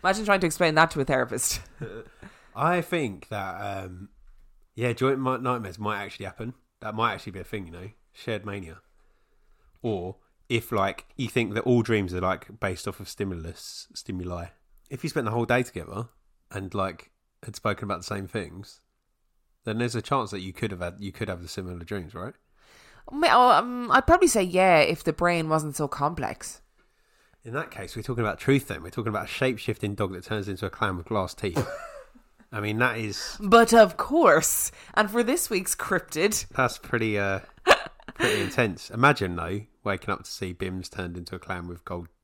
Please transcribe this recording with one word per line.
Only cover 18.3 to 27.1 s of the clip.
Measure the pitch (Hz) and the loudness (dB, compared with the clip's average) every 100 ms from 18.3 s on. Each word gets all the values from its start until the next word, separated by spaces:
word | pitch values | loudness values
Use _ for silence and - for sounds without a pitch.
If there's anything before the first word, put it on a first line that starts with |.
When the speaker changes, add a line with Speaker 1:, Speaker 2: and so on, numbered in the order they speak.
| 113 82 85 107 - _ _ _ _ _ _ _ _ | -6 -8 -12 -18 -20 _ _ _ _ _ _ _ _
Speaker 2:
then | - 110 | -6 -2
there's | 120 | -2
a | 113 | -2
chance | - 139 107 | -2 -2 -2
that | 101 | -6
you | 92 | -10
could | 90 110 | -6 -6
have | 92 | -4
had, | 87 90 | -8 -8
you | 98 | -12
could | - 104 | -8 -8
have | 87 | -6
the | 87 | -8
similar | - 92 87 | -10 -10 -10
dreams, | 85 101 82 | -8 -8 -8
right? | 87 101 - _ _ _ - - - - | -10 -12 -14 _ _ _ -20 -20 -20 -12
Speaker 1:
Ma-, | 277 330 | 0 4
oh, | 233 247 | 8 8
um, | 208 240 247 240 | 6 4 -6 2
I'd | 254 254 | 2 6
probably | 349 359 | 6 6
say | 226 | 4
yeah | 185 175 185 165 | 2 4 8 8
if | 147 165 | 6 2
the | - | -2
brain | 156 175 175 156 | 2 2 2 2
wasn't | 156 151 143 | 0 0 -4
so | 147 | -4
complex. | - 139 170 131 - - - _ _ _ _ _ | -2 -2 2 0 0 -12 -16 _ _ _ _ _